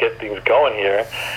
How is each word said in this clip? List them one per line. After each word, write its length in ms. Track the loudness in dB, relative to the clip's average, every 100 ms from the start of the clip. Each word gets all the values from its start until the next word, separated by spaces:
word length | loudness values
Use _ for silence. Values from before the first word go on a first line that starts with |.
get 180 | -4 -2
things 220 | -8 -4
going 300 | 2 4 4
here." 320 | 2 0 0 -2 -6 -8